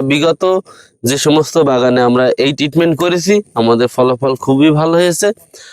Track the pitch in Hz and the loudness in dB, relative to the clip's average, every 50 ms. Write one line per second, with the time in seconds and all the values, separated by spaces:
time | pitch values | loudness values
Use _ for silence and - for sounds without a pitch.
0 | 135 135 143 143 151 196 151 - 180 185 185 190 - - - - - _ _ _ | 0 0 -2 0 0 0 0 0 0 0 0 -2 -4 -8 -16 -20 -20 _ _ _
1 | - 120 143 139 - 156 147 156 151 - - 170 151 139 127 123 127 127 123 127 | -4 -4 -4 -2 0 2 2 2 0 0 0 0 0 2 0 0 0 0 2 2
2 | 123 120 123 127 127 123 - - 131 139 143 - 147 147 131 165 170 170 156 135 | 2 2 2 2 0 0 0 0 -2 -2 -2 -2 -4 -2 0 0 0 0 0 -2
3 | 175 175 175 180 160 190 208 208 208 - _ 117 113 113 117 117 123 - - - | -2 -2 -2 -2 0 0 0 0 -2 -4 _ -2 0 0 2 0 0 -2 0 0
4 | 127 127 127 120 135 135 131 - - 135 135 135 151 156 151 151 160 165 170 170 | 0 0 0 0 -2 -4 -4 -4 -2 -2 0 2 2 2 2 2 0 0 0 2
5 | 180 175 165 - 208 202 220 - - _ - - - - | 2 0 0 0 -2 -2 -4 -4 -12 _ -20 -20 -20 -20